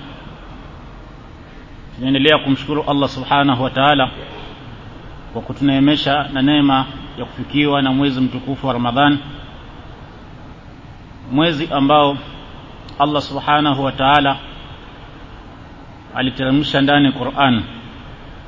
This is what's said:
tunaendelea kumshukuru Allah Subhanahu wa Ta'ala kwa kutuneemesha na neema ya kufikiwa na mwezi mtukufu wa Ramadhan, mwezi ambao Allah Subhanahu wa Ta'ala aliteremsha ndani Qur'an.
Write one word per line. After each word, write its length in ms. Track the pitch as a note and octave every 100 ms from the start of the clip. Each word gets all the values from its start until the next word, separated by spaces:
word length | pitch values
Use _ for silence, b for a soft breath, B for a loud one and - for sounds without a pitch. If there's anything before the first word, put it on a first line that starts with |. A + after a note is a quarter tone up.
| - - - - - - - - - - - - - - - - - - - -
tunaendelea 420 | B2+ C3+ C#3+ D3+
kumshukuru 460 | C3+ C3+ - D3+ D3+
Allah 220 | C#3+ C#3
Subhanahu 540 | - B2+ C#3+ C#3 B2
wa 60 | B2+
Ta'ala 420 | C3+ C#3 C#3+ B2+ - - - - - - - - - - - -
kwa 80 | A#2
kutuneemesha 880 | - - C#3 C3+ C#3 D3 C#3+ C#3+ C3
na 80 | C3+
neema 440 | C3+ D3 C#3+ C3+ B2+ - - -
ya 60 | B2
kufikiwa 560 | - B2 C#3 D3 C#3+
na 100 | C3+
mwezi 300 | C3 C#3+ B2+
mtukufu 460 | B2+ B2 C3 C#3 C3+
wa 60 |
Ramadhan, 440 | A#2+ A#2+ A#2+ C#3+ C#3+ D3 - - - - - - - - - - - - - - - - - - - -
mwezi 360 | C3 E3+ C#3+ D#3+
ambao 460 | C#3 C#3 D3+ C#3+ C#3 - - - - - - - -
Allah 220 | C#3+ D3
Subhanahu 640 | - C#3 D3 D3 D3 C3+
wa 80 | C3+
Ta'ala 460 | C3+ C3+ D3 C#3 C3+ - - - - - - - - - - - - - - - - - B2
aliteremsha 680 | C3 B2 C3 C#3 C#3+ D3
ndani 300 | C#3 C#3+ C#3
Qur'an. 520 | B2+ B2 C#3 C3+ A#2 F2 - - - - - - -